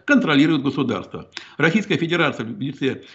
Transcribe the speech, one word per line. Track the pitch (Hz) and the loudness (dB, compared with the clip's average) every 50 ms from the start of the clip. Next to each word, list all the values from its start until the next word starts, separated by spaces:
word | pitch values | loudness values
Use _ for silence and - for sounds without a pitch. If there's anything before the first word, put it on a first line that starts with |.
| - | 0
контролирует | - 285 233 - 165 147 139 151 160 160 139 127 | 2 2 4 4 4 4 4 4 4 2 0 0
государство. | 139 131 147 127 120 104 90 - - - 82 - - - - - - - | -2 -2 -2 -2 -2 -2 -4 -6 -8 -12 -16 -14 -14 -16 -18 -18 -14 -4
Российская | - 147 170 180 214 202 - 175 | 0 0 2 2 2 0 0 -2
Федерация | - 165 160 175 165 160 139 - - 113 | -2 0 0 0 0 0 0 -2 -4 -6
в | 110 - - | -8 -8 -6
лице | 135 147 - - 147 127 113 - - - | -8 -8 -6 -4 -4 -4 -4 -6 -10 -18